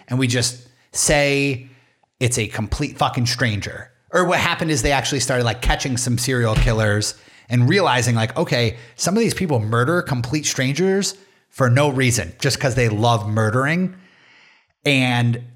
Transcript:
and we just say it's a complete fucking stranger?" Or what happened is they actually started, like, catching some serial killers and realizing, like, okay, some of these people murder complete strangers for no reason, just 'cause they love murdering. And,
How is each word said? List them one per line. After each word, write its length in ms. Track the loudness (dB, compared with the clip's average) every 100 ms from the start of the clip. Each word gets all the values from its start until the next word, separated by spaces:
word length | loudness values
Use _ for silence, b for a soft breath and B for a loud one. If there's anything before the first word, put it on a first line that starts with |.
| B
and 120 | -2
we 100 | 0
just 400 | 0 -2 -6 b b b
say 760 | -4 0 2 2 2 0 -4 -8 B B B _ _
it's 180 | -2 0
a 80 | -4
complete 520 | -4 -6 -4 -6 -2
fucking 280 | -2 0 -2
stranger?" 640 | 0 -2 -2 -6 -12 -16 _ _
Or 120 | 0
what 140 | 2 0
happened 320 | 0 -2 -2
is 120 | 0
they 100 | 0
actually 280 | 0 0 -2
started, 220 | -2 0
like, 160 | 0 0
catching 360 | 0 0 -2 -4
some 200 | -2 -2
serial 360 | 0 0 0
killers 600 | 2 2 2 2 0 -2 -8 B B B
and 180 | 2 4
realizing, 460 | 4 2 2 2
like, 220 | 0 -2 -2
okay, 380 | -2 0 0 B B B
some 200 | -2 0
of 40 |
these 140 | 0
people 240 | 0 0 0
murder 420 | 0 0 2 0
complete 440 | -2 -4 -2 -4 -4
strangers 680 | -2 -2 0 0 0 -2 -8 b b b
for 180 | -2 2
no 200 | 4 2
reason, 420 | 2 2 2 -4 -4
just 180 | -4 -2
'cause 140 | -2
they 140 | 2 0
love 380 | 2 2 2 0
murdering. 680 | 0 0 0 0 0 -2 B B B B B B B B _
And, 580 | 0 2 2 2 2 0 -6